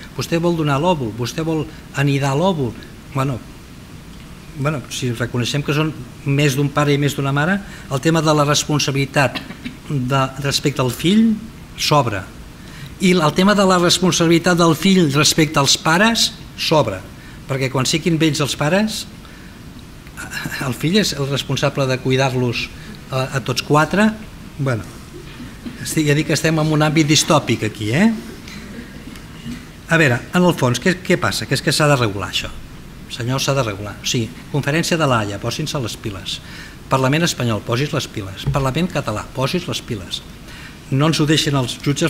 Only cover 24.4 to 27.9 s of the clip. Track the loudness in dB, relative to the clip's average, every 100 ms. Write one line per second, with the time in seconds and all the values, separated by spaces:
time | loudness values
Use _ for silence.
24.4 | -14 -4 -2 -2 -4 -14 -16 -16 -16 -14
25.4 | -14 -12 -12 -10 -4 0 2 2 2 0
26.4 | 2 2 2 4 4 4 4 4 4 2
27.4 | 2 -2 -2 -4 -2